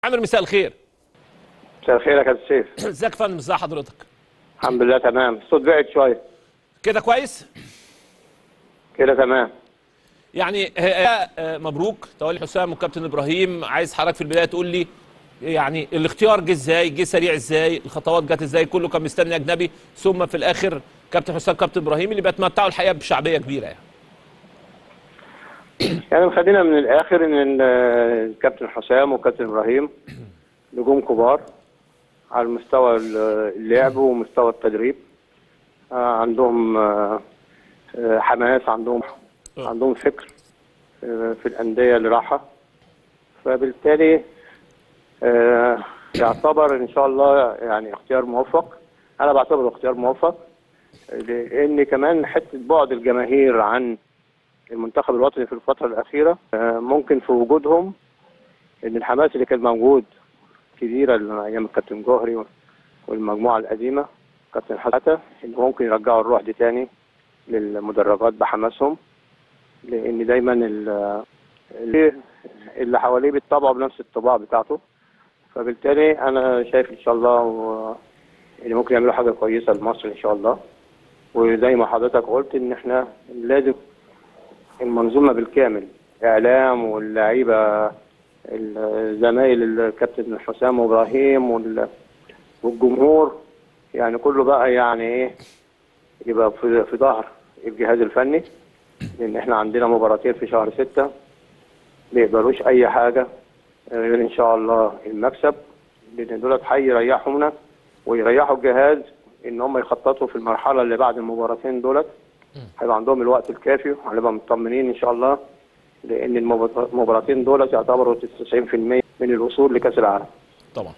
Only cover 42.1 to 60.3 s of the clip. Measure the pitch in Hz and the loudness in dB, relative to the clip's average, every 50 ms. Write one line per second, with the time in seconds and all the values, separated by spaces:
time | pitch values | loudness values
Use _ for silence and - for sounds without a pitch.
42.1 | 117 117 - - 143 143 - - _ _ _ _ _ _ _ _ _ _ _ _ | 2 0 0 -2 -4 -6 -6 -12 _ _ _ _ _ _ _ _ _ _ _ _
43.1 | _ _ _ _ _ _ _ 131 131 123 135 131 123 - - 151 151 151 160 160 | _ _ _ _ _ _ _ -4 -2 -2 -2 -4 -6 -2 2 2 4 4 6 4
44.1 | 160 156 - - - - - - - _ _ _ _ _ _ _ _ _ _ _ | 4 2 0 -6 -20 -20 -20 -20 -20 _ _ _ _ _ _ _ _ _ _ _
45.1 | _ _ - 120 120 120 117 120 120 117 120 123 120 107 104 - - - - - | _ _ -2 0 2 4 4 4 4 4 2 0 0 -2 -6 -14 -18 -20 -20 -12
46.1 | - - 120 113 117 - - 151 156 151 151 147 139 127 123 117 - 147 139 139 | -4 -2 0 0 0 0 0 0 2 4 2 2 2 -2 -4 -4 -2 0 0 0
47.1 | 131 135 139 139 139 139 131 117 107 - 113 117 107 107 110 107 101 - _ _ | 2 2 4 4 6 4 2 0 -2 -6 -6 -4 -4 -4 -4 -8 -14 -16 _ _
48.1 | 131 127 123 123 120 123 131 - - 160 165 - - - _ _ _ _ _ _ | -2 -2 -2 -2 -2 -4 -4 0 0 -2 -2 -2 -16 -20 _ _ _ _ _ _
49.1 | _ _ 139 147 143 135 127 - 165 143 127 120 113 - - 127 127 120 123 123 | _ _ 0 2 2 2 2 2 0 0 0 -2 -4 -4 -4 -4 -4 -2 -2 -2
50.1 | 131 - - 165 175 - - - _ _ _ _ _ _ _ _ _ _ _ - | -2 0 -2 -2 -2 -4 -16 -20 _ _ _ _ _ _ _ _ _ _ _ -14
51.1 | 120 117 110 113 120 120 120 117 117 131 143 147 151 143 143 139 143 135 143 151 | -12 -12 -8 -6 -6 -6 -6 -4 -2 0 0 2 2 2 2 2 2 0 2 2
52.1 | 170 160 147 131 - 165 160 - - 135 123 123 160 160 143 131 131 120 117 127 | 2 0 0 0 -2 -4 -4 -4 -14 -14 -2 2 4 4 4 2 -2 -2 0 0
53.1 | 120 123 123 117 131 139 135 135 120 113 107 104 113 127 127 120 113 - _ _ | 0 0 0 0 2 4 4 4 4 2 2 2 0 0 -2 -4 -6 -8 _ _
54.1 | _ _ _ _ _ _ _ _ _ _ _ _ 113 117 113 113 - 147 - - | _ _ _ _ _ _ _ _ _ _ _ _ -10 -10 -10 -4 -2 -2 -2 0
55.1 | 131 117 123 139 - 139 123 - 131 117 _ - 135 _ 151 123 110 107 110 _ | 0 2 2 0 0 -2 -8 -8 -8 -8 _ -4 -4 _ -4 -6 -4 -6 -8 _
56.1 | - 143 151 165 175 175 _ _ - 110 117 117 117 117 117 123 139 151 139 - | -2 2 2 2 2 0 _ _ -4 -2 -2 -2 -2 -2 -2 0 0 0 2 2
57.1 | 151 131 - - 127 120 120 117 147 156 143 147 160 170 180 190 190 _ _ _ | 0 0 2 0 2 2 4 4 2 2 4 2 2 2 2 -2 -10 _ _ _
58.1 | _ _ _ _ _ _ _ _ _ _ _ _ _ _ - 113 113 117 113 - | _ _ _ _ _ _ _ _ _ _ _ _ _ _ -10 -6 -6 -6 -4 -2
59.1 | 120 131 156 151 - 131 127 - 135 123 117 120 117 113 113 131 139 131 110 _ | 0 2 2 0 0 -2 -2 -2 -2 0 0 0 0 2 4 6 6 4 2 _
60.1 | _ _ _ _ | _ _ _ _